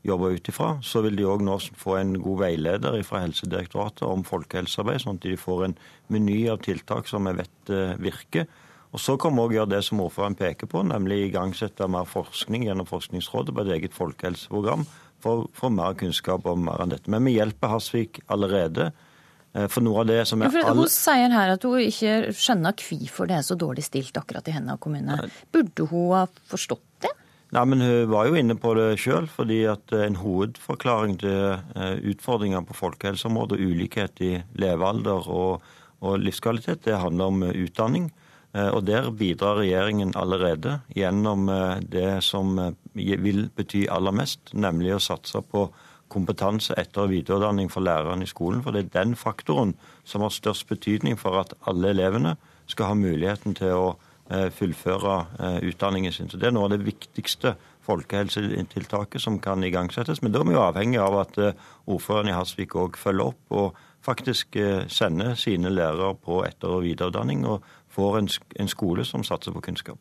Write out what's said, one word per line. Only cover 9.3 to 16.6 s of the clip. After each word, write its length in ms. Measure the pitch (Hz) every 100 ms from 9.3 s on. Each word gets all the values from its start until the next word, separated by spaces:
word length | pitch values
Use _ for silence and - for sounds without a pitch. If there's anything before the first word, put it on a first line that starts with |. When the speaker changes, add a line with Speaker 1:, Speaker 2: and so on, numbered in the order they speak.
| 131 117
Speaker 1:
vi 60 | 110
også 20 | 104
gjøre 20 |
det 80 | 98
som 160 | 101 107
ordføreren 380 | 87 - 101 98
peker 300 | 92 78 -
på, 180 | 165 190
nemlig 440 | 107 95 101 98
igangsette 560 | 92 92 87 - - 95
mer 160 | 90
forskning 580 | 87 98 85 - - 113
gjennom 240 | 113 95 92
Forskningsrådet 680 | 87 - 90 - 113 143
på 80 | 120
et 160 | 101 80
eget 120 | 90
folkehelseprogram 920 | - 87 - 90 87 - 104 104 151 156 - - _
for, 300 | 113 117 -
for 180 | - 127
mer 240 | 104 87
kunnskap 500 | 92 92 80 - 92
om 180 | 90 87